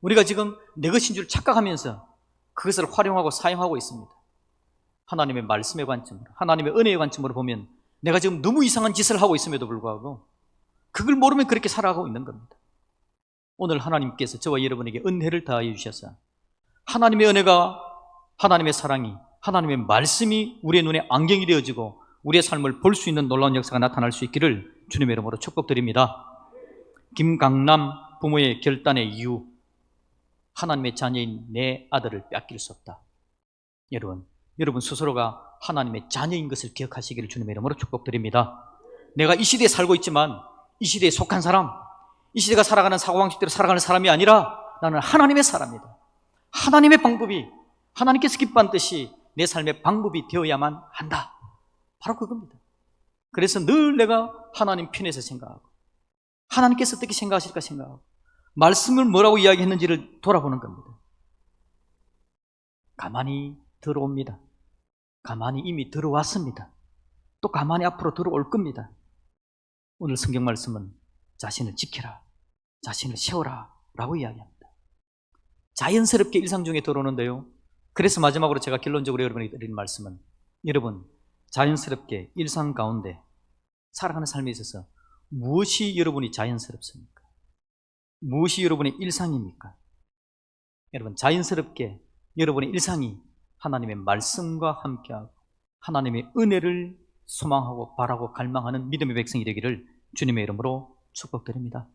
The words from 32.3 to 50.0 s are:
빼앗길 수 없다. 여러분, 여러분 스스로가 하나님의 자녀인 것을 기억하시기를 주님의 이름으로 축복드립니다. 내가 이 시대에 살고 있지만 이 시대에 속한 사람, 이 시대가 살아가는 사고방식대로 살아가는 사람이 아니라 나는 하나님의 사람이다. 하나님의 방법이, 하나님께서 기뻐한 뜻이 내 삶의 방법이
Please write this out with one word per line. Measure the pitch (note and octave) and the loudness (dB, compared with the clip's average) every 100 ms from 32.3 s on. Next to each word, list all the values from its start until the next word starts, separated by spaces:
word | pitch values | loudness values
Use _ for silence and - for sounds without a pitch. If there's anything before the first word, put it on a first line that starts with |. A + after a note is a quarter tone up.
빼앗길 | - - A2 | -12 -10 -16
수 | - | -16
없다. | - - - _ _ _ _ _ _ _ _ _ | -18 -20 -20 _ _ _ _ _ _ _ _ _
여러분, | B2+ G#2+ F#2 F#2 _ _ - | -12 -10 -14 -16 _ _ -4
여러분 | D3+ B2 | -4 -2
스스로가 | A#2+ C3+ D3+ B2 A#2 G#2+ - _ | -6 -4 -4 -2 -4 -6 -20 _
하나님의 | - D#3 B2 A2+ - | -8 -4 -4 -6 -8
자녀인 | - D3 F3 D3+ | -6 -4 -4 -6
것을 | C3 A#2 | -8 -10
기억하시기를 | - C3 - A#2+ A#2+ G#2+ | -10 -10 -10 -12 -10 -10
주님의 | - G#2+ | -10 -8
이름으로 | G#2 B2 C#3+ | -6 -6 -6
축복드립니다. | - B2 - A2+ A2 A#2+ A#2 - - _ - - - - | -6 -8 -6 -6 0 0 0 -4 -20 _ -20 -20 -14 2
내가 | D#3 F3+ | 4 4
이 | |
시대에 | A3 B3+ A3+ | 4 4 4
살고 | - F3+ F3+ | 4 4 4
있지만 | F3 D3 D3+ A2 - - _ _ | 2 0 0 -2 -16 -20 _ _
이 | G3 | -4
시대에 | G#3 F3+ | 2 2
속한 | - F#3 F#3+ | 2 0 0
사람, | E3+ F#3+ D#3+ - - - - _ _ | 4 4 2 -6 -18 -20 -20 _ _
이 | A#3 | -2
시대가 | G3 G#3 | 4 6
살아가는 | G#3 G#3+ G3 F#3 | 6 6 4 2
사고방식대로 | - F3+ F#3+ - F#3 | 0 2 2 0 -4
살아가는 | - G3 F#3 | 2 4 4
사람이 | - F3+ F#3 | 4 4 6
아니라 | D#3 G3+ A3 F3 - - - | 6 10 8 6 -8 -16 -6
나는 | D#3+ D#3 | -2 -2
하나님의 | - D#4 C#4+ C#4+ | -2 4 6 6
사람이다. | C#4 F3 C3 A#2 - - _ _ _ _ _ | 4 2 -6 -10 -16 -20 _ _ _ _ _
하나님의 | - - D4 D4 D4+ | -4 6 8 10 10
방법이, | C#4+ A#3 A3 F#3+ A#2 - _ _ _ | 8 2 -2 -4 -6 -16 _ _ _
하나님께서 | - B3+ C4 C#4+ - | 0 4 4 4 0
기뻐한 | C4+ A#3 G3+ | 2 4 4
뜻이 | F#3 - E3+ A#2+ - _ - | 4 -2 -6 -8 -14 _ -2
내 | E3 | -2
삶의 | E3+ D#3 D3+ | -2 -4 -2
방법이 | - G#3 | 0 0